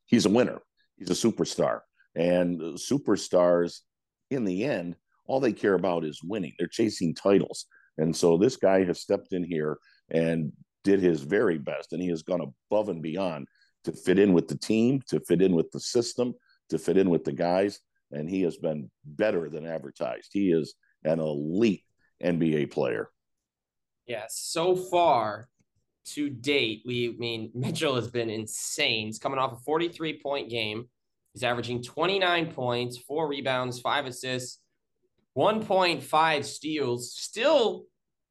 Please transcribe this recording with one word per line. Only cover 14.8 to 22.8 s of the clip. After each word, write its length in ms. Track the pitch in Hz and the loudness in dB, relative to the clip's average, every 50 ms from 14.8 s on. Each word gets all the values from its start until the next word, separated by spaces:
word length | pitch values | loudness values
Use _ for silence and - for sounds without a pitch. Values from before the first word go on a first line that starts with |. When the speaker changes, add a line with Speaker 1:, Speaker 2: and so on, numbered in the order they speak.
| 113 120 139 135 - - | 4 4 2 0 -2 -2
Speaker 1:
to 120 | - 78 | -4 -4
fit 200 | - - 87 85 | 0 2 4 4
in 140 | 95 95 92 | 6 4 4
with 160 | 82 80 - | 4 2 0
the 80 | - 71 | -4 -8
system, 540 | - - - 123 117 120 - - 123 123 120 - _ _ _ _ _ - | -10 -2 0 0 0 0 -2 -2 -4 -4 -4 -8 _ _ _ _ _ -6
to 80 | 80 78 | -6 -4
fit 200 | - - 87 95 | -2 2 4 4
in 120 | 95 92 | 4 6
with 140 | 85 80 - | 4 2 0
the 80 | 80 | -2
guys. 480 | 73 73 85 85 87 92 101 101 98 - _ _ _ _ _ _ | -4 -2 0 0 2 2 2 0 -2 -6 _ _ _ _ _ _
And 180 | 71 73 76 82 | -10 -8 -6 -4
he 120 | 95 95 | -2 0
has 160 | 92 82 - - | 0 0 -2 -2
been 340 | - 82 78 76 69 62 - _ _ | -4 -4 -4 -4 -8 -12 -16 _ _
better 460 | 73 73 73 104 110 104 87 80 73 | -16 -4 0 0 0 0 0 -2 -4
than 160 | 76 78 76 | -8 -10 -8
advertised. 640 | 82 82 80 69 69 - - 71 62 60 53 - - | -8 -8 -8 -8 -12 -10 -8 -6 -6 -6 -8 -12 -6
He 200 | - 101 101 95 | -4 0 2 4
is 240 | 82 82 73 - - _ _ _ _ _ - | 4 2 2 -2 -6 _ _ _ _ _ -2
an 160 | 78 80 82 | -2 0 0
elite 640 | 80 78 76 71 73 78 82 98 117 117 92 - - _ _ _ _ _ _ _ | 0 -2 -4 -4 -4 -4 0 2 2 2 2 0 -6 _ _ _ _ _ _ _
N 160 | - 87 90 80 | -2 -2 0 2
B 180 | 85 80 76 | 2 2 2
A 100 | 76 71 | 0 -2
player. 440 | - - - | -2 -2 -2